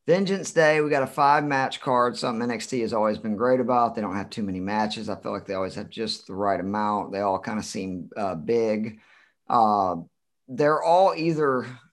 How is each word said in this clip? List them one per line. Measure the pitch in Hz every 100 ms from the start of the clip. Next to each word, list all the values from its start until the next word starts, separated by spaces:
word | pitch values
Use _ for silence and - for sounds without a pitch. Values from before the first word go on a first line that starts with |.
| -
Vengeance | 175 196 196 160
Day, | 165 156 151
we | 151
got | 147
a | 131
five-match | - 143 147 147 135 131 -
card, | - 127 123 110
something | 135 113
N | 120
X | 113 -
T | 131
has | 113
always | 113 107 104
been | 117 101
great | 123 127
about. | 120 123 117
They | 113
don't | 104 95
have | 98
too | -
many | 101 92
matches. | 95 107 107 113 107
I | 95
feel | -
like | 104 87
they |
always | 95 95 101
have | 95
just | - 110 - -
the |
right | 92 101 92
amount. | 90 104 107 104 90
They | 98
all | 101 95
kinda | - 107
seem, | - - 95 92 - -
uh, | 101
big. | 85 76 117 113 107 110 107 _ _ _ _ _
Uh, | 123 110 104 95 85 82 _ _ _ _
they're | 127 147 151
all | 165 175 190 165
either | 165 156 147 127 117 127 _